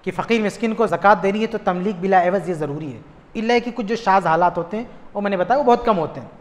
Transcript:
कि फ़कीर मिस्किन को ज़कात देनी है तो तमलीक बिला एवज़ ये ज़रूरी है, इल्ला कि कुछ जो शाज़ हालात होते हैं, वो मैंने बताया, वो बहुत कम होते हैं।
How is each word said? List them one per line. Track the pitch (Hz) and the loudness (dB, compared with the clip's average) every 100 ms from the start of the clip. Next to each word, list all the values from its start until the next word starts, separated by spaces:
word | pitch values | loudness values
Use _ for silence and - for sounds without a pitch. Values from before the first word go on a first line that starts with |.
| - | -6
कि | |
फ़कीर | 180 170 226 | -6 0 0
मिस्किन | 208 - 226 | 0 -2 -4
को | 220 214 | 0 0
ज़कात | 160 202 208 | 4 4 4
देनी | 196 208 | 4 0
है | 220 | -2
तो | 220 | -2
तमलीक | 196 180 185 185 | -2 -2 -4 -4
बिला | 196 190 | 2 4
एवज़ | 175 190 165 | 4 0 -2
ये | 165 | -6
ज़रूरी | 147 143 151 | -4 -6 -10
है, | 113 - - - 226 | -12 -18 -20 -14 -6
इल्ला | 220 240 | 0 0
कि | 240 | 0
कुछ | 240 202 | -6 -4
जो | 226 | -2
शाज़ | 202 190 175 | 2 2 4
हालात | 160 175 175 | 2 2 0
होते | 170 214 | -6 -8
हैं, | 247 - - | -10 -16 -10
वो | 208 | -6
मैंने | 202 196 | -2 -2
बताया, | 180 262 | 0 2
वो | 254 | 4
बहुत | 240 240 | 2 2
कम | 196 | 0
होते | 151 - | -2 -8
हैं। | - - | -16 -20